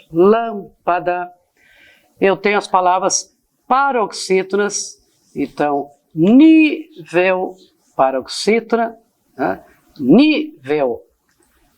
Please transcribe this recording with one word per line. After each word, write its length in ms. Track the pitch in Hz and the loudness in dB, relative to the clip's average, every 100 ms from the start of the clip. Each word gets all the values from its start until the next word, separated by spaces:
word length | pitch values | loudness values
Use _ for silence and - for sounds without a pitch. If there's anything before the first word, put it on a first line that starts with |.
| _ | _
lâmpada. 1200 | 165 190 226 226 208 160 _ - 175 170 180 180 _ _ _ _ _ _ _ _ - | 0 2 2 -2 -10 -16 _ -4 -4 -4 -6 -8 _ _ _ _ _ _ _ _ -2
Eu 160 | 196 190 | 0 0
tenho 220 | 202 208 | 0 -2
as 100 | - | 0
palavras 720 | 190 180 185 185 - - _ _ _ - | 0 2 0 -2 -4 -8 _ _ _ -4
paroxítonas, 1300 | 254 277 247 202 - - 185 185 196 202 - - - _ _ _ - | -2 0 -2 -4 -6 -2 -2 -2 -4 -4 -6 -12 -16 _ _ _ -10
então, 560 | 139 - 147 143 - _ _ | -8 -4 -4 -4 -8 _ _
nível 1400 | 160 180 254 320 320 302 - - - 156 175 185 185 185 - _ _ _ - | 0 4 6 8 6 4 -2 -12 -20 -6 -2 0 -2 -4 -12 _ _ _ -2
paroxítona, 1000 | 135 131 127 - 202 226 220 233 233 - _ _ _ - | -2 -2 -8 -6 -2 -2 0 -4 -4 -8 _ _ _ -8
né? 260 | 156 - - _ _ - | -6 -6 -14 _ _ -8
Nível. 1040 | 127 196 311 294 - - 127 151 131 113 _ _ _ _ _ _ _ | 4 4 4 0 -6 -12 -6 -2 -2 -6 _ _ _ _ _ _ _